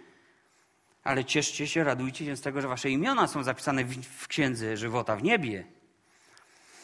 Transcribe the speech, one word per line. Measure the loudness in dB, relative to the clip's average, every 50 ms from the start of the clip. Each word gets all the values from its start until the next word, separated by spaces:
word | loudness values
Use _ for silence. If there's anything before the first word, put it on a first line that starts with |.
| -20 -20 -20 _ _ _ _ _ _ _ _ _ _ _ _ _ _ _ _ _ _
ale | 0 0 0 0
cieszcie | 2 2 2 2 2 -2 -4 -4 -2
się, | 0 2 4
radujcie | 4 2 2 -2 -4 -4 -6 -6
się | -6 -6
z | -4
tego, | -6 -4 -2 -2
że | -2 -2
wasze | -2 -2 0 0
imiona | 2 2 2 2 4 4 4 2
są | 2 0 -2
zapisane | -2 -2 0 0 0 2 2 0
w, | -2 -4 -8 -10
w | -12 -14 -14 -10 -4
Księdze | 0 2 2 2 2 0 -2 -2 -2 -2
Żywota | -2 -2 -2 0 0 0 0
w | 2 2
niebie". | 2 2 2 2 -2 -4 -6 -8 -12 -18 _ _ _ _ _ _ _ _ _ _ _ -20 -20 -20 _ -20 -20 -20 -20 -20 -20